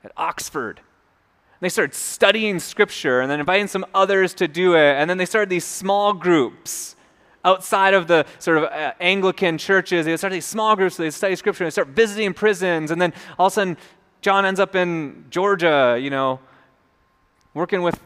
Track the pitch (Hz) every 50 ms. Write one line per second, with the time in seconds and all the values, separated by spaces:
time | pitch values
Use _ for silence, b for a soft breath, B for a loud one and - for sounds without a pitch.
0 | _ - - - 160 190 - - - - - 151 123 104 95 - _ _ _ _
1 | _ _ _ _ _ _ _ _ b b b b - 175 - 233 180 143 - -
2 | - - - - 208 196 208 226 220 214 196 165 - - - - 208 196 - -
3 | - 151 127 127 127 135 143 151 147 143 180 202 202 190 - 190 180 - - 190
4 | 196 190 196 190 190 175 - - 190 160 147 165 185 185 175 160 151 143 139 139
5 | 151 170 180 185 185 175 - 220 208 196 180 175 - - - - 190 196 202 202
6 | 202 208 208 175 156 180 175 156 123 107 - - _ - - - - - - b
7 | b b b b b b b b - 180 190 185 - - 214 196 190 190 196 196
8 | 170 165 175 160 143 B B B - 175 165 151 156 147 - 156 156 135 - _
9 | 175 180 190 196 190 190 180 - 190 175 160 160 - - 196 190 175 - 185 170
10 | 156 165 165 160 - 196 190 180 - - - 220 220 220 214 190 190 185 - -
11 | 165 156 143 - 208 190 185 175 - 208 190 - 185 160 - 208 175 139 135 175
12 | 226 214 202 214 220 196 180 - 208 214 208 170 185 180 170 160 160 151 165 170
13 | 180 170 B B B B B B 180 196 - - 196 185 160 B B B B B
14 | B _ _ _ - 202 196 196 196 190 190 185 196 190 - 185 180 175 170 165
15 | 151 135 - - - - - 175 190 202 202 180 170 170 151 143 135 123 120 120
16 | 135 139 139 135 135 131 131 135 b b b b b b b b _ _ _ _
17 | _ _ _ _ _ _ _ _ _ _ _ 147 175 - 208 190 175 170 165 -
18 | -